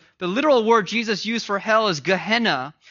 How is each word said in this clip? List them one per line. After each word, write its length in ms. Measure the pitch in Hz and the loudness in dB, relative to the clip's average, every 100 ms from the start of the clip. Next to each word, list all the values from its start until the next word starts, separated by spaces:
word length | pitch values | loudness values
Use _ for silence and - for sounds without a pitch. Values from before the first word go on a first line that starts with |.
| _ - | _ -10
the 120 | 180 | -6
literal 360 | 208 302 254 | 0 4 4
word 220 | 220 226 185 | 4 2 2
Jesus 400 | 220 226 196 208 | -4 -4 -4 -4
used 180 | 233 | -6
for 140 | - 196 | -4 -4
hell 300 | 208 220 214 | 0 2 2
is 120 | 156 | -2
Gehenna, 720 | 139 185 165 226 220 139 135 - _ | -2 -2 0 0 0 -2 -4 -14 _